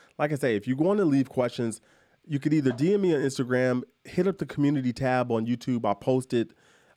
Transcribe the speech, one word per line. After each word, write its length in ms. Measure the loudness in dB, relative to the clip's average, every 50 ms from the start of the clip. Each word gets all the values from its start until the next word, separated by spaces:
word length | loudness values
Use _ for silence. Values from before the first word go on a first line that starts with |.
| -20 _ _ -4
Like 120 | -4 -2
I 40 | -2
say, 200 | -2 0 0 0
if 120 | 0 0 -2
you 80 | -2 0
wanna 280 | 2 2 2 2 2
leave 220 | 2 4 2 2 0
questions, 540 | 0 -2 -2 -2 0 -4 -4 -4 -4 -8 _ _ _ _ _ _ _ _ _
you 140 | -6 -6 -2
could 140 | 0 2 2
either 180 | 2 2 2
D 220 | 2 2 2 2 2
M 80 | 2
me 140 | 2 2 2
on 60 | 2
Instagram, 600 | 0 0 -2 -2 -2 0 2 2 2 2 0 -2 -4 -6 _ _ -20
hit 220 | -10 -2 -2 0 0
up 100 | 0 -4
the 80 | -6
community 480 | -8 -2 0 2 2 2 2 0 -2 -2
tab 380 | -2 -2 0 0 0 0 0
on 160 | 0 -2 0 -2
YouTube. 380 | -4 -4 -2 -4 -4 -2 0
I'll 100 | -2 -2
post 380 | -2 0 0 0 0 0 0 0
it, 180 | -2 -2 -2 -6 _ _ _ _ _ _ _ _